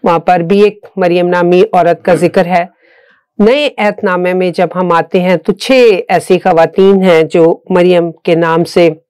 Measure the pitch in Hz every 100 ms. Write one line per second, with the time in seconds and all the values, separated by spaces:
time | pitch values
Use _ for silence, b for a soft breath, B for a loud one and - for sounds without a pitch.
0 | 202 165 165 180 170 202 208 202 - -
1 | 180 175 175 180 175 180 202 185 170 165
2 | - 165 175 196 175 180 180 b b b
3 | b b b - 208 277 294 - 208 202
4 | 202 180 180 180 185 170 175 180 180 170
5 | 165 190 180 175 202 196 - 262 240 185
6 | - 185 - 180 190 165 160 - 190 196
7 | 185 165 156 175 165 - _ 180 180 180
8 | 170 160 - 165 170 165 160 - 185 156